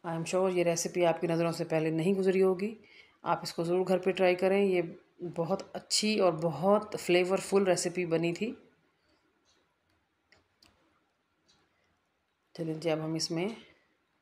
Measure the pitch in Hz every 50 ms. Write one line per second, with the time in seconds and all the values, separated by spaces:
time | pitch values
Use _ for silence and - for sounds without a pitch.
0 | - 170 165 165 165 - 185 185 190 190 180 175 170 170 165 165 - 175 - 180
1 | 175 165 165 170 180 165 165 165 170 170 160 170 165 165 165 160 156 160 160 160
2 | 160 190 196 190 185 190 185 190 190 190 185 175 202 220 226 - - _ - -
3 | - _ _ _ - - 165 - 170 - - - 170 170 175 185 185 185 185 180
4 | 180 190 180 185 190 180 180 180 190 185 196 202 202 190 185 180 170 170 - -
5 | _ _ _ - 175 170 - 170 165 160 196 196 - - - 185 - - - -
6 | 208 214 220 208 190 175 165 156 165 170 143 139 180 196 208 214 214 214 - -
7 | - - 175 180 180 180 190 185 185 - 190 196 202 185 175 165 - 175 165 185
8 | 180 165 165 160 165 170 170 - 214 247 - - - _ _ _ _ _ _ _
9 | _ _ _ _ _ _ _ _ _ _ _ _ _ _ _ _ _ _ _ _
10 | _ _ _ _ _ _ _ _ _ _ _ _ _ _ _ _ _ _ _ _
11 | _ _ _ _ _ _ _ _ _ _ _ _ _ _ _ _ _ _ _ _
12 | _ _ _ _ _ _ _ _ _ _ - - 165 160 156 160 160 165 156 156
13 | 156 160 160 160 - - 170 160 180 214 226 - - - _ _ _ _ _ _
14 | _ _ _ -